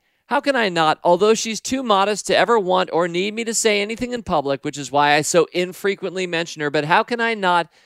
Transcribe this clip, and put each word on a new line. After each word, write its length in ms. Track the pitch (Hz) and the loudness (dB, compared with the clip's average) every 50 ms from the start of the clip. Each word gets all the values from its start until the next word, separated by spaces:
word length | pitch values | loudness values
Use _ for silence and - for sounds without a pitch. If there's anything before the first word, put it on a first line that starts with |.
| _ _ _ _ _ | _ _ _ _ _
how 120 | - 233 285 | -2 -2 -2
can 160 | 285 285 269 | 0 0 0
I 140 | 247 226 196 | 0 0 0
not, 300 | 170 165 160 156 151 - - | 2 2 2 2 2 2 2
although 300 | 170 175 170 202 214 226 | 2 4 4 4 4 2
she's 260 | 214 - 226 220 - | 2 0 -6 -8 -8
too 220 | - - 254 269 | -6 -6 -4 -2
modest 460 | 262 233 208 190 196 202 208 190 - | 0 2 2 2 2 0 -2 -2 -2
to 100 | - 170 | 2 2
ever 220 | 120 175 190 233 226 | 2 4 4 2 2
want 320 | 185 180 185 185 185 - - | 2 2 2 0 0 0 -2
or 140 | 160 175 | -2 -2
need 260 | 175 170 175 190 208 208 | -2 -2 -2 -4 -4 -4
me 100 | 226 233 | -6 -6
to 80 | 208 226 | -4 -2
say 280 | - - 226 208 202 | 0 0 0 0 0
anything 300 | 202 208 226 - 247 240 | -2 -4 -6 -6 -6 -6
in 100 | 247 240 | -6 -8
public, 420 | 196 - 175 151 135 139 139 131 - | -6 -2 -2 -2 0 -2 -4 -4 -6
which 140 | 151 147 | -8 -8
is 140 | 143 139 120 | -8 -6 -2
why 220 | 131 143 143 147 147 | 0 2 4 4 4
I 80 | 151 | 2
so 260 | 147 - - 175 156 - | 2 2 2 2 2 2
infrequently 760 | - 175 180 180 180 - - 196 196 - - 185 170 185 185 | 0 -4 -4 -4 -6 -6 -4 -4 -4 -4 -6 -8 -6 -6 -6
mention 340 | 180 170 165 170 - - 156 | -4 -4 -4 -4 -6 -6 -6
her, 80 | 151 147 | -4 -2
but 160 | 139 156 143 | -2 -2 0
how 160 | 151 175 208 | 2 2 2
can 180 | 226 - 247 233 | 2 0 -4 -4
I 140 | 226 233 226 | -2 -4 -2
not 380 | 214 190 180 180 170 165 - _ _ _ | 0 0 2 2 2 0 -2 _ _ _